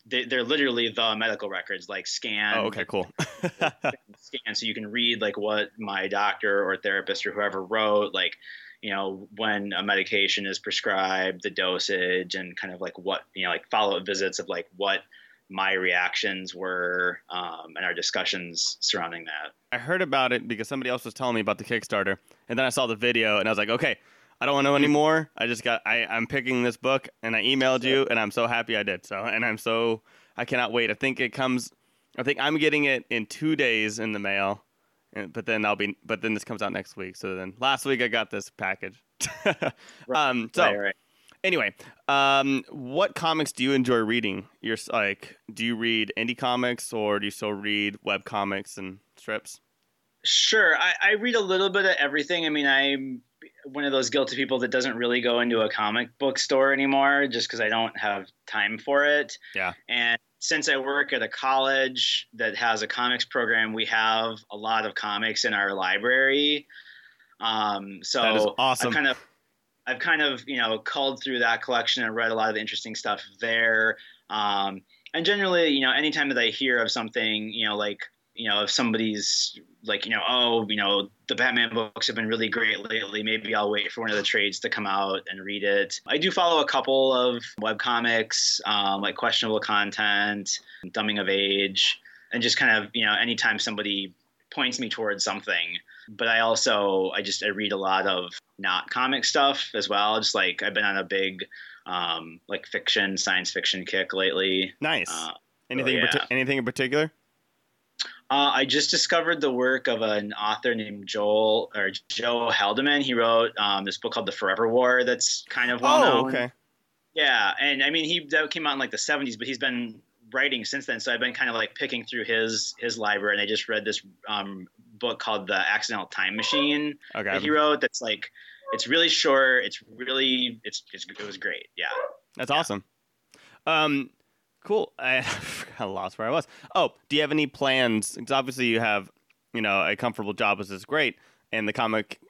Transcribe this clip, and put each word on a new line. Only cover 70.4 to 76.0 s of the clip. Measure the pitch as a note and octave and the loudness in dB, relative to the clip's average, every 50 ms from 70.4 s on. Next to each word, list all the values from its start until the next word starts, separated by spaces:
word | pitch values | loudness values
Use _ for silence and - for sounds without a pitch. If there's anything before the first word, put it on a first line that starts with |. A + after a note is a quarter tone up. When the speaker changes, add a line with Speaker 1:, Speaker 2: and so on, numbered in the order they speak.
| A2+ C#3 | -6 -6
Speaker 1:
you | C#3 | -2
know, | B2 A#2 A2 A2 A2 | -2 0 0 0 -2
culled | - - - D3 C3+ C3+ C3 C3 | -4 -4 -2 -2 0 -2 -2 -4
through | - C#3 B2+ A#2+ | -4 -4 0 0
that | A#2+ A#2 A#2 A2+ | 2 2 0 0
collection | - - B2 A#2 A2+ - - C3 | 0 0 0 0 2 0 0 0
and | A#2+ A2 A2 | 0 -2 -2
read | A#2 A#2 A2+ | 0 0 0
a | A2+ | 0
lot | A2 A2 A2 | 0 0 0
of | G#2+ | 0
the | G#2+ | -2
interesting | A2 A2 - - - A2+ G#2+ | -4 -6 -6 -8 -8 -8 -8
stuff | - - A2+ G2+ G2+ - - G2 - | -6 -4 -4 -4 -4 -6 -14 -12 -6
there. | A#2 A2+ A#2 A#2 A#2 A2+ A2+ A2 A2 A2 - - - - - _ _ - | -4 -2 0 2 2 4 4 4 2 2 0 -2 -8 -20 -20 _ _ -6
Um, | G#2+ G#2+ G#2 G#2 G2+ G2 G2 G2 F#2+ F#2+ - _ _ _ - - - | -4 -2 0 0 2 0 0 -2 -4 -8 -14 _ _ _ -14 -8 -6
and | D#3+ E3 | -2 0
generally, | F#3+ G#3 G3+ G3 F#3 F3+ F3 E3 D#3 | 2 2 2 2 2 4 4 4 4
you | C#3+ C#3 | 4 4
know, | C3 C3 | 4 4
anytime | A#2+ C#3 | 4 4